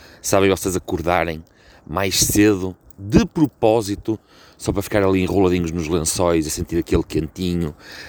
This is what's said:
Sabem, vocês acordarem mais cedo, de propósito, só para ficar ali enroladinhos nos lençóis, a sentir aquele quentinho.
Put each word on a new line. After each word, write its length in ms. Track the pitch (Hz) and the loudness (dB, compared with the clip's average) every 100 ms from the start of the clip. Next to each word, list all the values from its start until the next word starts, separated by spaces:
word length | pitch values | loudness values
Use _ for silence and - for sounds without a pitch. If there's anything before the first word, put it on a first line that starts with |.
| - - | -20 -12
Sabem, 280 | - 98 98 | 0 2 4
vocês 240 | 92 98 | 2 -2
acordarem 720 | 90 - 90 80 90 82 78 82 _ - - - | -4 -4 -6 0 0 0 -6 -14 _ -20 -20 -8
mais 300 | 82 98 - | -4 -2 -2
cedo, 580 | - 104 107 95 92 90 _ - | 0 4 4 4 -2 -8 _ -14
de 280 | 98 214 208 | 0 2 2
propósito, 920 | 170 151 - 113 117 101 98 - 110 _ - - - | 0 0 2 2 2 0 -6 -6 -8 _ -20 -20 -8
só 140 | - | -4
para 100 | 95 | -4
ficar 220 | - 107 | -2 0
ali 180 | 95 92 | 2 2
enroladinhos 500 | 90 92 92 90 82 | 2 2 4 2 -2
nos 180 | 85 78 | -4 -2
lençóis, 580 | 85 80 - 87 82 76 | -2 -2 0 2 2 0
a 20 | |
sentir 300 | 90 87 85 | -6 -4 -4
aquele 240 | - 90 | 0 -2
quentinho. 720 | - 80 78 - 92 87 80 - - - | 0 -4 -6 -6 -4 -2 -4 -8 -20 -18